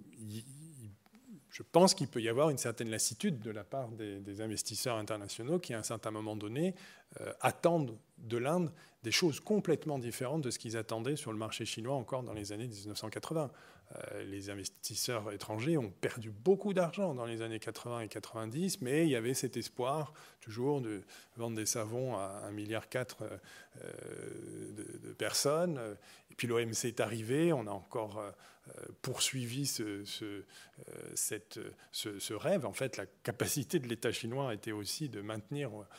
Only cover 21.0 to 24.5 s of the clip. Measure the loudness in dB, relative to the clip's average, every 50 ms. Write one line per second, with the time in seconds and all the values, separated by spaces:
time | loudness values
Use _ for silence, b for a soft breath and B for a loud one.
21 | -8 B B B B B -8 -4 -2 -2 0 0 0 0 0 0 0 0 0 -2
22 | 0 0 0 -2 -2 -4 -6 -8 -8 -8 -6 -6 -4 -2 -2 -2 -2 -2 -2 -2
23 | -2 -2 -6 -8 -8 -8 -8 -10 B B B B B B -16 -14 -12 -10 -10 -10
24 | -10 -10 -10 -8 -8 -8 -8 -10 -10 -10